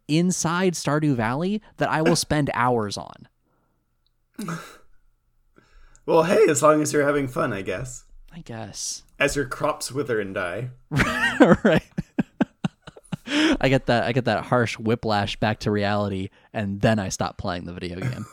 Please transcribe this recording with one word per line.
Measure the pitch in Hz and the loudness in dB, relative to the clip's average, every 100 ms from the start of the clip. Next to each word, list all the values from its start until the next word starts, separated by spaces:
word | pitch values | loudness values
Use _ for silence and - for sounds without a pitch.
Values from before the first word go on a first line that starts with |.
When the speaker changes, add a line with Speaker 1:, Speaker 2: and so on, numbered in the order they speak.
| - | 0
Speaker 1:
inside | 156 180 175 160 175 190 | 2 2 0 -2 0 0
Stardew | 165 - 151 151 123 | -2 -2 0 2 2
Valley | 110 135 185 208 - - | 0 0 -2 -4 -6 -4
that | 143 | 0
I | 147 | 2
will | 165 160 | 2 2
spend | - 151 139 | 0 0 0
<laughs> | |
hours | - 123 120 101 - | 2 2 2 -2 -6
on. | - - - _ _ _ _ _ _ _ _ _ _ - 185 165 - - - - _ _ _ _ _ _ _ - - - - | -12 -16 -20 _ _ _ _ _ _ _ _ _ _ -12 -8 -8 -10 -20 -20 -20 _ _ _ _ _ _ _ -20 -20 -10 2
Speaker 2:
Well, | 165 | 4
hey, | 165 208 226 | 6 6 6
as | 139 | 6
long | 151 151 | 6 4
as | 143 | 2
you're | 147 143 | 2 2
having | 143 131 | 0 -2
fun, | - 139 | -2 -2
I | 98 | -4
guess. | 98 95 131 - - - - | -6 -6 -8 -14 -20 -20 -20
Speaker 1:
I | 170 | -20
guess. | - 113 104 - - - - - | -14 -14 -12 -10 -10 -10 -10 -2
Speaker 2:
As | 139 143 | 0 0
your | 127 | -4
crops | - 151 151 - | -4 -4 -4 -6
wither | 127 127 110 | -6 -2 -2
and | 98 98 | -2 -4
die. | 87 98 127 - - | -6 -6 -10 -12 -4
Speaker 1:
<laughs> | 147 - - - - 196 - | -2 0 0 0 4 4 4
Right. | 208 156 - - - - - - - _ - _ - - - - - | 4 2 -2 -12 -8 -6 -6 -4 -6 _ -12 _ -20 -20 -14 -12 -4
<laughs> | 294 311 294 | 2 2 2
I | 135 | 2
get | 131 - | 2 2
that, | 120 | 0
I | 95 | 2
get | 135 120 | 0 0
that | 98 - | 0 2
harsh | 123 113 - | 2 2 -2
whiplash | 110 117 113 104 98 - | -2 -2 0 0 -2 -2
back | 110 107 | -2 0
to | 110 | -2
reality, | 104 101 104 104 98 95 _ _ | 0 0 0 -2 -4 -8 _ _
and | 117 101 98 | -6 -6 0
then | 113 110 | 2 2
I | 95 | -2
stop | - 90 - | -4 -6 -6
playing | 101 87 85 | -6 -6 -8
the | |
video | 90 90 87 | -10 -10 -6
game. | 123 123 110 | -6 -8 -10